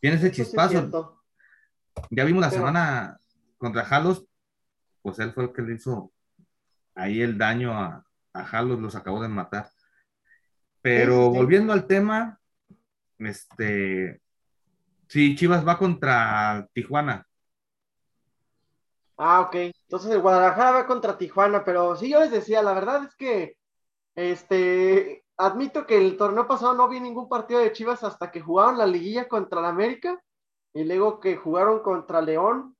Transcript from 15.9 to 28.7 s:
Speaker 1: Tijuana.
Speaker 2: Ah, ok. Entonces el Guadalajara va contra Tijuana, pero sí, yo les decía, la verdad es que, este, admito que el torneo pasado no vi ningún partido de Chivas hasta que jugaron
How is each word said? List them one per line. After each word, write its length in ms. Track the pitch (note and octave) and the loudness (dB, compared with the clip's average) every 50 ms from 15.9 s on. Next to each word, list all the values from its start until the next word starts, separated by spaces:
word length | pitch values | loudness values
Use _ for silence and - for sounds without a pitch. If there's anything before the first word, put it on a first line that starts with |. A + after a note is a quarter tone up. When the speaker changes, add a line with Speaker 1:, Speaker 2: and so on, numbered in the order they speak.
| F3 - - C3+ B2+ A#2+ A2+ A2 G#2+ G#2+ G#2+ G#2+ G#2+ G#2 G2+ _ _ | 0 0 0 0 2 2 2 2 0 0 0 0 -2 -4 -6 _ _
Speaker 1:
Tijuana. 520 | B2 A#2 - C3+ D3 D3 C#3+ A#2+ G2 - _ _ _ _ _ _ _ _ _ _ _ _ _ _ _ _ _ _ _ _ _ _ _ _ _ _ _ _ _ _ _ _ _ _ _ _ _ _ - | -10 -8 -4 -4 -4 -2 -2 -6 -8 -10 _ _ _ _ _ _ _ _ _ _ _ _ _ _ _ _ _ _ _ _ _ _ _ _ _ _ _ _ _ _ _ _ _ _ _ _ _ _ -4
Speaker 2:
Ah, 240 | D3 E3 F3 F3+ | 2 4 4 4
ok. 140 | F3+ F3+ F3 | 4 2 -2
Entonces 560 | F3 F3 F3 F3 _ _ _ - F3+ F#3 G#3+ | -6 -6 -6 -8 _ _ _ -10 -8 -6 -2
el 100 | A3+ G3+ | -2 2
Guadalajara 500 | F3 F#3+ F#3 F#3 F#3 F#3 F3+ G3+ B3 B3+ | 4 4 4 6 4 4 4 4 2 4
va 160 | B3+ C4 B3 B3+ | 4 2 2 0
contra 300 | B3 A#3+ A3+ G#3 F#3+ - | -2 -2 -2 -4 -4 -4
Tijuana, 460 | F#3 E3+ - F#3+ G3 G3+ G#3 G3+ G3+ | -6 -6 0 2 2 4 4 0 0
pero 320 | G3 F3 F3+ F3 F3 F3 | 0 0 2 2 0 0
sí, 140 | D#3+ G3+ B3+ | -2 -4 2
yo 100 | C#4+ D4+ | 4 4
les 120 | D#4 D#4 | 4 4
decía, 300 | A#3 G#3+ G3+ G#3+ G#3+ A3 | 2 -4 -2 0 0 2
la 120 | G#3 G3+ F#3+ | 2 2 0
verdad 300 | F#3+ F#3+ A3+ C4 C#4+ C#4 | 0 -2 -2 -2 -4 -4
es 100 | C#4 _ | -6 _
que, 420 | _ C4+ C4 A#3 G3+ E3+ D3 - _ _ _ _ _ _ _ _ _ _ _ _ | _ -6 -4 -4 -4 -4 -6 -12 _ _ _ _ _ _ _ _ _ _ _ _
este, 1080 | - F3 F3 F3+ E3+ - _ G3 F#3 F#3 F3+ F3+ F#3 F#3 F#3 F#3+ G3 F#3+ - - - _ _ _ - | -6 -4 -4 -4 -6 -4 _ 0 2 2 2 2 2 4 4 4 4 2 0 -8 -14 _ _ _ 0
admito 480 | F#3 G3 G3 A3+ C#4 C4+ - D#4 C#4+ | 0 0 0 0 -6 -4 -4 -6 -2
que 120 | - A3+ G#3 | 2 4 4
el 200 | F#3+ F#3+ F#3 F#3+ | 4 4 2 0
torneo 300 | G#3 G3+ G3 A3 A#3+ A#3 | -2 0 0 0 0 0
pasado 260 | C4+ B3 A#3 B3 B3+ | 0 0 2 0 2
no 140 | A#3+ B3 B3 | 4 2 2
vi 100 | B3+ B3+ | 0 -4
ningún 300 | B3 B3 A#3+ A#3 B3 - | -10 -10 -10 -10 -8 -6
partido 300 | B3+ A#3+ A3 A3+ A#3+ A#3+ | -6 -6 -4 0 2 2
de 120 | A#3 A3 | 2 2
Chivas 320 | A3 - A3 A#3 A#3+ A#3+ - | 0 -2 -6 -6 -6 -4 -6
hasta 280 | G#3 G3 - F3+ E3+ | -8 -8 -8 -12 -10
que 100 | - E3+ | -10 -12
jugaron 360 | D#3 D#3+ E3 F#3 G3+ A#3+ | -6 -2 2 4 4 4